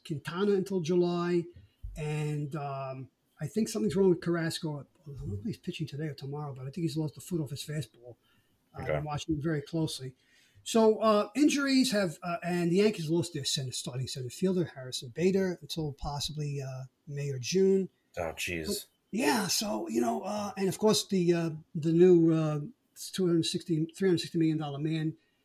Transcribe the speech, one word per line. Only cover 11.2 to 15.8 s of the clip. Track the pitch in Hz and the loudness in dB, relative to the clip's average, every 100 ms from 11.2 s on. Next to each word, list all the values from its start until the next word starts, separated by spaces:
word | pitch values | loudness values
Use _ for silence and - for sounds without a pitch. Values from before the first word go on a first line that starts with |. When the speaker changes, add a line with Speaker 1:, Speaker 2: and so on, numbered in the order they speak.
| 208 254 | 2 2
Speaker 1:
injuries | 302 285 277 269 254 | 4 4 4 4 4
have, | 208 185 - | 2 0 -4
uh, | 175 170 | -6 -4
and | 175 175 170 | -2 0 4
the | 180 | 4
Yankees | 214 190 151 | 4 2 0
lost | 170 - | 0 0
their | 143 | -4
center, | 131 - 127 | -4 -4 -4
starting | - - 127 123 | -8 -8 -6 -6
center | 135 123 | -8 -10
fielder, | - 185 185 160 | -2 0 0 -2
Harrison | 131 127 - 127 | -6 -10 -10 -8
Bader, | 156 185 190 185 170 | -2 2 2 0 -4
until | 147 - | -8 -6